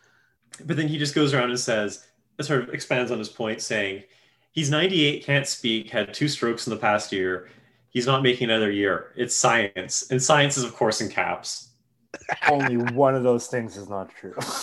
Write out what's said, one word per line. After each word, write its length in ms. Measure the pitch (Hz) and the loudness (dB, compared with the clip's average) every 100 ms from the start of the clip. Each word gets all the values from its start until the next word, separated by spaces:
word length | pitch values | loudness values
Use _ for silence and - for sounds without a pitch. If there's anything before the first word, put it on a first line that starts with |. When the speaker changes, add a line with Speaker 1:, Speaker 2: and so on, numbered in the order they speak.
| _ _ _ _ _ - | _ _ _ _ _ -12
Speaker 1:
But 120 | - 160 | -4 -2
then 120 | 156 | -2
he 100 | 156 | -2
just 160 | 147 | -2
goes 200 | 156 147 | 2 2
around 160 | 135 123 | 4 0
and 100 | 123 | -2
says, 460 | - 110 104 - - _ _ - | 0 0 -2 -6 -16 _ _ -10
sort 220 | 143 139 | -2 0
of 80 | 120 | 0
expands 360 | 151 - 131 123 | -8 -4 -2 0
on 80 | 113 | -4
his 100 | 107 | -6
point, 320 | - 110 113 | -6 -4 -4
saying, 400 | - 110 98 98 - _ _ _ _ | -4 -2 -2 -6 -12 _ _ _ _
"He's 180 | 160 143 | -4 0
ninety-eight, 540 | 151 185 185 147 147 | 2 2 4 2 2
can't 220 | - 139 139 | 0 2 2
speak, 440 | - 120 110 107 | -2 -2 -2 -2
had 220 | 117 98 | -2 -2
two 140 | - 147 | -2 -2
strokes 380 | 139 117 117 - | 0 -2 -2 -4
in 40 | |
the 60 | 107 | -2
past 340 | 110 104 - | 2 2 0
year. 360 | 98 92 90 - - _ _ _ | -2 -2 -2 -8 -20 _ _ _
He's 160 | 123 120 | -2 2
not 160 | 135 | 4
making 280 | 131 123 117 | 4 2 2
another 200 | 110 107 | 2 2
year. 420 | 101 98 82 - - | 2 2 0 -4 -6
It's 180 | 117 | -2
science." 760 | - 123 117 101 92 95 - - | 2 4 4 0 -4 -6 -6 -2
And 120 | 131 | 0
science 340 | - 151 143 135 | 4 4 4 2
is, 60 | |
of 100 | 120 | -4
course, 260 | - 117 - | 0 0 0
in 80 | 104 | -2
caps. 600 | - 90 87 - - - _ _ _ _ - - - - | -2 -2 -4 -8 -12 -14 _ _ _ _ -14 -8 -2 2
Speaker 2:
Only 260 | 143 131 120 | 2 2 0
one 380 | 120 120 139 | 0 4 4
of 80 | 135 | 4
those 240 | 123 120 - | 2 2 0
things 280 | 127 113 101 | -4 -4 -10
is 120 | 95 | -10
not 220 | 101 92 | -8 -10
true. 200 | - 95 - - - | -14 -12 -8 -8 -8